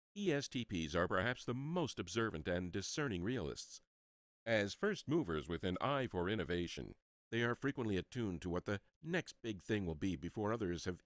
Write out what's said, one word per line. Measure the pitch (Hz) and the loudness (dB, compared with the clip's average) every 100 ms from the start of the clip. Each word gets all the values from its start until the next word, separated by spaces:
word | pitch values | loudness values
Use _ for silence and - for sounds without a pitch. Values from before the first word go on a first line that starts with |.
| _ 202 | _ -4
E | 196 | 0
S | 143 - | 2 0
T | 131 117 | -4 -2
Ps | - 78 | 0 2
are | 85 90 | 2 4
perhaps | 95 107 127 - | 4 2 0 -2
the | 123 | -4
most | 143 175 143 - | -2 0 -2 -2
observant | 92 104 113 82 78 | -2 0 0 0 0
and | 90 90 | 0 0
discerning | 98 92 - 143 92 | -2 -2 -2 -2 0
realists. | 92 127 76 60 - - - _ _ _ _ _ - | 0 0 -2 -4 -10 -14 -20 _ _ _ _ _ 2
As | 113 101 | 4 4
first | - 202 190 - | 0 -2 0 2
movers | 160 107 78 71 | 2 2 0 0
with | 85 | 0
an | 95 90 | 0 0
eye | 131 139 123 | 2 2 0
for | 92 87 | 0 2
innovation, | 110 78 87 85 - 60 - _ _ _ | 2 2 0 0 -4 -10 -12 _ _ _
they | 113 | 0
are | 120 120 | 2 2
frequently | 135 139 113 95 | 0 0 0 0
attuned | - 127 110 85 | 0 -2 -2 -2
to | 90 | -2
what | 87 - | -2 0
the | 101 - _ | -4 -4 _
next | 156 175 - - | -4 -4 -4 -8
big | 117 98 | -8 -6
thing | - 107 90 | -2 0 0
will | 78 | 0
be | 98 87 | 0 0
before | 85 110 104 | -4 -2 -2
others | 117 95 87 98 | 0 0 -2 -2
have | 87 | -6